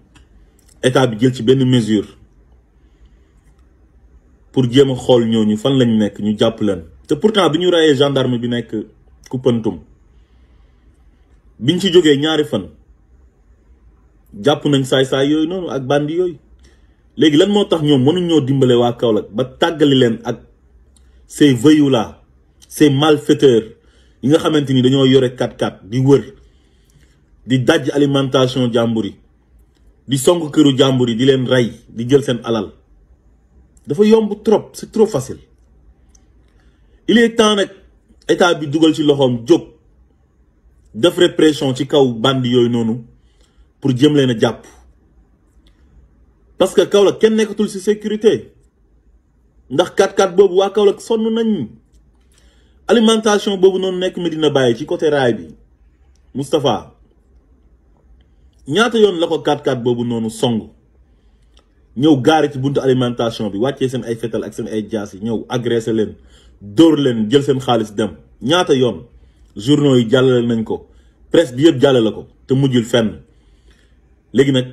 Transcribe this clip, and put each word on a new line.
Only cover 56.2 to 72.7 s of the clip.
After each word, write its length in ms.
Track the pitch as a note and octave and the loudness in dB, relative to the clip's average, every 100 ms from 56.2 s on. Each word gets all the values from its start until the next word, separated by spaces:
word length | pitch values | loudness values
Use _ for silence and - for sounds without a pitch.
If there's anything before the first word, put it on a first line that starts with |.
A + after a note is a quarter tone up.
| _ | _
Moustapha, 600 | A#2+ C#3 D#3+ C3+ F#2+ - _ _ _ _ _ _ _ _ _ _ _ _ _ _ _ _ _ - | -12 -4 -2 -2 -4 -8 _ _ _ _ _ _ _ _ _ _ _ _ _ _ _ _ _ -6
ñaata 300 | E3 A#3 A3+ | 0 0 2
yoon 200 | G#3 E3+ | 2 2
la 80 | E3 | -2
ko 120 | D#3 | -2
quatre-quatre 420 | D3 C#3+ D3 B2+ | -2 -2 -2 -2
boobu 220 | B2 A#2+ | -2 -4
noonu 240 | A#2+ A#2 A2+ | -4 -4 -6
song, 380 | - B2+ A2+ F2 _ _ _ _ _ _ _ _ _ _ _ _ A2+ | -4 -2 -2 -6 _ _ _ _ _ _ _ _ _ _ _ _ 0
ñëw 240 | D3+ C#3 | 2 4
gaare 320 | B2 D#3 D3 | 4 2 0
ci 60 | C3 | -4
buntu 200 | C3+ C#3 | -4 -2
alimentation 680 | C3 B2+ A#2+ A#2+ A#2 A2+ G#2+ | 0 0 0 -2 -6 -4 -8
bi, 80 | G2 | -4
wàccee 300 | C3 C3+ C3 | -4 -4 -6
seen 160 | C3 | -6
ay 100 | A2 A2+ | -8 -8
fetal 280 | A2+ A2 | -6 -8
ak 80 | F#2+ | -8
seen 140 | - A2 | -10 -8
ay 180 | A2 G#2 | -8 -6
jaas 260 | A2 G2+ | -8 -10
yi, 60 | F#2 | -10
ñëw 220 | A2 G#2+ - | -8 -8 -6
agressé 440 | A#2 A#2 A#2 A2+ | -6 -2 -4 -2
leen, 220 | A2 G2+ - - _ _ _ | -4 -4 -8 -20 _ _ _
dóor 360 | G2+ G2+ E3 D3 | -8 4 4 4
leen, 320 | C3+ A#2 G#2+ | 0 -2 0
jël 120 | C#3 | 0
seen 160 | C#3 C3 | 0 -4
xaalis 340 | C3 A#2 A2 | 0 -2 -2
dem. 220 | - G#2+ - - - | -4 -6 -6 -20 -12
Ñaata 320 | A#2 F3 F3 | -2 -2 0
yoon 320 | C3+ B2 E2+ - - _ _ _ - | 0 0 -4 -14 -20 _ _ _ -10
journaux 400 | A2+ D3 C#3+ B2+ | -2 2 2 2
yi 120 | A2 | 2
jàllale 360 | C3 C3 B2 A#2+ | 2 2 0 0
nañ 160 | A2+ | -4
ko, 240 | G#2+ F#2 - _ _ _ _ | -4 -8 -12 _ _ _ _
presse 240 | D#3+ D#3 | 0 0
bi 80 | B2 | 2
yëpp 160 | D#3+ C3+ | 0 4
jàllale 320 | C#3 B2+ G#2+ | 2 2 0
ko, 140 | G2 - _ - | -4 -16 _ -4
te 60 | |
mujjul 300 | C3 C#3 | 0 0